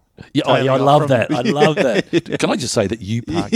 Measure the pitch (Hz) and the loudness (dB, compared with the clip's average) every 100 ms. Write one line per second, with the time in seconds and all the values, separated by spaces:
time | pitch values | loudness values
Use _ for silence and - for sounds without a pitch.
0 | _ - - 139 139 131 131 131 139 147 | _ -20 -6 -2 2 2 2 2 4 4
1 | 143 127 - 143 120 143 151 156 135 - | 4 0 0 -2 -2 2 2 2 0 -2
2 | - 170 - - 170 214 120 120 98 113 | -2 -4 -2 -4 -2 -2 -2 -2 -2 -4
3 | 92 117 131 165 104 | -6 -6 -4 -6 -2